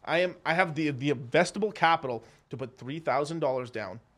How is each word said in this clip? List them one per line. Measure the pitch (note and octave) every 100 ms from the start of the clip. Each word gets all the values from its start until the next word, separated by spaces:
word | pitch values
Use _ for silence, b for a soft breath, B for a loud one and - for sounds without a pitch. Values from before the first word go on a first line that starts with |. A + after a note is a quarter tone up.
I | - D#3+
am, | F3+ - -
I |
have | E3 F#3 D3
the, | D#3
the | C3+ C#3
investable | C3 A#2+ D#3 E3 - G#3
capital | - E3 E3 C#3 A#2 B B B
to | A#2+
put | B2+ -
three | B2 D#3
thousand | D#3 C3 D3 E3
dollars | D3 C3 B2
down. | A2 G2+ G#2+ _